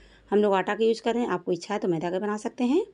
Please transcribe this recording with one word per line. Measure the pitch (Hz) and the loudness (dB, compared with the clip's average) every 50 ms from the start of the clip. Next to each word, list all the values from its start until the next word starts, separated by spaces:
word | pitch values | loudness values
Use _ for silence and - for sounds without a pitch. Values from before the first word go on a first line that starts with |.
| - - - - _ - | -20 -20 -20 -20 _ 0
हम | 202 208 | 2 4
लोग | 208 208 196 | 4 4 4
आटा | 190 180 196 208 | 2 2 0 0
का | 208 226 | 0 2
यूज़ | 226 226 226 | 2 0 0
कर | - 233 226 | -2 -2 0
रहे | 240 | 0
हैं। | 240 - | 0 -2
आपको | 180 170 - - | -2 -4 -2 -4
इच्छा | 180 170 - - 202 | -4 -4 -4 -6 -4
है | 208 | -2
तो | - 196 | 0 0
मैदा | 170 160 175 175 | -2 -2 -2 -4
का | 180 185 | -4 -4
बना | 214 208 208 | -4 -4 -4
सकते | 214 - 240 - - 254 | -4 -6 -8 -4 -2 0
हैं। | 240 277 381 466 - | 2 2 2 0 -2